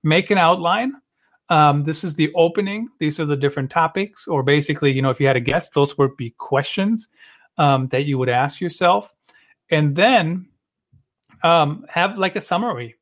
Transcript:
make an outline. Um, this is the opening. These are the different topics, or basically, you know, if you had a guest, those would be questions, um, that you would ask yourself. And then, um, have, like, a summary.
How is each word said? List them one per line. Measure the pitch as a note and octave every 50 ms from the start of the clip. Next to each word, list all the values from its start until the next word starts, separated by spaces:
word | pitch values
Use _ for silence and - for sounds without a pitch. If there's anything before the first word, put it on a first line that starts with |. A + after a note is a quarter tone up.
make | - D#3 D#3 F3+ F#3+ -
an | G#3 F#3+
outline. | E3+ E3 F3+ F3+ E3+ E3+ F#3+ G#3+ A#3+ C4 C#4 - _ _ _ _ _ _ _ _ _ -
Um, | E3+ D3+ D3+ D3 C#3+ D3 C#3+
this | D#3 D#3+ - -
is | F3 D3
the | E3 D3+ D3 -
opening. | F3 E3 F3 E3+ G#3 G3+ F#3+ G3+ G#3+ A#3 A3+ _ _
These | D#3+ D3+ D3 -
are | D#3+
the | D3 D3
different | C#3 C#3+ C#3 C#3 C#3+ C3+ C3+
topics, | - E3+ D#3+ D#3+ - F#3+ G3+ G#3 _ - -
or | - E3+ C#3
basically, | B2+ C#3 C#3+ D3+ D3 - D3 - D3 C#3
you | C3 C3+
know, | C3+ C3+
if | B2 -
you | C#3+
had | C3+ C3
a | B2
guest, | A#2+ B2+ C3+ E3+ - - -
those | D3 C#3+ C#3 - -
would | C#3 C3+ C#3
be | - B2 A#2 _ _
questions, | - - C#3 C3+ C#3+ - - G3+ G3 G#3 A3+ A3 - _ _ _ - - _ _ _ _ _ -
um, | D3+ C#3+ C#3 C3 C3 C3
that | - C3 C#3+
you | D3 C#3
would | B2+ B2+ B2+
ask | A#2+ B2 C3+ D3+ - -
yourself. | F#3 E3+ - - F#3 F3 F#3 G3+ - - _ _ _ _ _ _ _ _ _ _ _ _
And | E3 D3+ D3+ D3 C#3
then, | E3 G3 A#3+ C4 A3 E3+ D#3+ F3 F#3 F#3 _ _ _ _ _ _ _ _ _ _ _ _ _ _ _ _ _ _ _
um, | - E3 E3+ E3 D3+ C#3+ D3 - - -
have, | - E3+ F3 G3 A3
like, | G3+ F#3+ F#3 F#3+
a | -
summary. | - - F3+ F3+ A3+ A#3+ F3 A#2+ A#2+ A2+ _ _